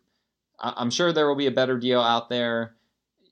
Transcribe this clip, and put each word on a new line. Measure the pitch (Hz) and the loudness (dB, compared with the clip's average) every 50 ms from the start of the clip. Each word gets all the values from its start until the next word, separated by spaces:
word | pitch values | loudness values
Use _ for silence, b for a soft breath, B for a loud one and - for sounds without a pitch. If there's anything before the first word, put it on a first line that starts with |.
| _ _ _ _ _ _ _ _ _ _ _ - | _ _ _ _ _ _ _ _ _ _ _ -10
I, | 110 120 - | -10 -8 -6
I'm | - 120 120 | -4 -4 -2
sure | - - 175 170 | 0 0 0 2
there | 160 151 147 | 2 2 2
will | 143 143 | 2 2
be | 139 143 | 0 0
a | 131 | 0
better | 117 131 131 131 127 | 2 2 0 0 0
deal | 120 120 127 123 123 | -2 0 2 2 2
out | 117 117 117 117 117 - | 4 2 2 0 0 -2
there." | 123 120 120 117 117 117 113 113 - _ _ _ _ _ _ _ _ _ _ _ | -4 -2 -2 -2 -2 -4 -4 -6 -12 _ _ _ _ _ _ _ _ _ _ _